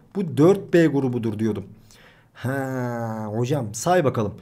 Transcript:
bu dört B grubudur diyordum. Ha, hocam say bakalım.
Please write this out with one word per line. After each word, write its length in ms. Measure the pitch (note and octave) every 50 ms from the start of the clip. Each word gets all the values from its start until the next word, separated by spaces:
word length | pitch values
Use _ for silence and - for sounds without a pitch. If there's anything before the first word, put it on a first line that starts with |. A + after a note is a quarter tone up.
| - _ -
bu 200 | F#3+ G3 D#3 B2
dört 380 | B2 D3+ A3 G3+ G3 - - -
B 120 | E3+ E3
grubudur 520 | D#3 - C#3 C3+ B2+ B2 A#2+ A2 A2+ G#2 G#2
diyordum. 260 | A2 A2 G2+ G2 F#2+ - - - - - - - - - _ _ _ _ _
Ha, 920 | - - B2 C3+ C#3 C3+ C3 C3 B2+ B2 B2 A#2+ A#2 A#2 A2+ A2 A2 G#2+ G#2+ G#2+
hocam 380 | A2+ B2 B2 D3+ C#3+ A#2+ G#2 G2+
say 300 | - - E3+ F3+ F#3 D#3
bakalım. 300 | B2+ - B2 G#2+ G2 - -